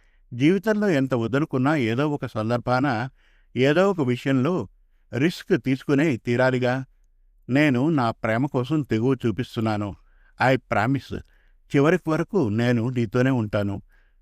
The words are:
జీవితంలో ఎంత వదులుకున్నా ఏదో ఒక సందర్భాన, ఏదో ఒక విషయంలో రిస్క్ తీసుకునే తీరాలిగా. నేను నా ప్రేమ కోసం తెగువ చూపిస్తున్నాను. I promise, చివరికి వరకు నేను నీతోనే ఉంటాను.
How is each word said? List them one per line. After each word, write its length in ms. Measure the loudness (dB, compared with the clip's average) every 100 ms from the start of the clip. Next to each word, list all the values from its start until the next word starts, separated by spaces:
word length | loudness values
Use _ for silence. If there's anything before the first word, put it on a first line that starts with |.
| _ _ _
జీవితంలో 560 | 0 2 2 0 0 2
ఎంత 240 | 2 0
వదులుకున్నా 640 | 0 0 -2 -2 0 0 0
ఏదో 340 | 0 0 -2
ఒక 160 | -4 -6
సందర్భాన, 840 | -6 -2 -2 0 0 0 -2 -6 -12 _ _ _ 0
ఏదో 360 | 2 4 2
ఒక 100 | 2
విషయంలో 680 | -2 -2 0 0 0 -2 -6 _ _ _ _ -2
రిస్క్ 460 | -2 -2 -2 -2
తీసుకునే 540 | 0 -2 0 0 2 -2
తీరాలిగా. 680 | -2 2 2 2 0 -2 -6 _ _ _ _ _ -2
నేను 400 | 2 2 2 2
నా 220 | 0 0
ప్రేమ 340 | -2 -2 -2 -2
కోసం 360 | -2 -2 -2
తెగువ 320 | 0 0 0
చూపిస్తున్నాను. 840 | 0 -2 -4 -6 -4 -2 -2 -6 -10 _ _ _ -2 2
I 40 | 2
promise, 640 | 0 -2 0 -2 -4 -12 -12 _ _ _ _ 2
చివరికి 340 | 4 2 0
వరకు 400 | -2 -2 -2 0
నేను 400 | 0 2 0 0
నీతోనే 400 | -2 -2 0 2
ఉంటాను. 520 | 0 -2 -2 -4 -6 -12 _ _ _